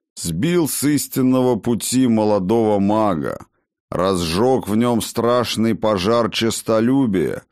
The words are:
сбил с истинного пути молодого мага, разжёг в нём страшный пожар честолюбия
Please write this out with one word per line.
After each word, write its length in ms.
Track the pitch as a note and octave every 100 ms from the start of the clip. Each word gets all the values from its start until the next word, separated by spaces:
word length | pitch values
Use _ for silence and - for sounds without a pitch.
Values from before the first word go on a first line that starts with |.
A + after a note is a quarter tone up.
| _ -
сбил 460 | E2+ E2 D#3 F3 C#3+
с 160 | -
истинного 720 | C#3+ C#3+ - C3+ C3 B2+ B2+ A#2
пути 520 | A#2 A2+ - B2+ B2+
молодого 720 | A2 G#2+ G#2 F#2 A#2 A2 G#2
мага, 680 | G2 G#2+ G#2+ D#2+ B1 G1+ - _ _ _ _
разжёг 800 | D2+ F#2 F#2 E2 E2+ B2+ A#2+ F#2
в 80 | A2
нём 260 | B2 A#2
страшный 760 | - - A2+ B2 A2+ - A2+ G#2+
пожар 540 | A2 G2+ F#2+ A#2+ A2
честолюбия 1120 | - A2+ - - A2 A#2 C#3 B2 F#2 C2+ - -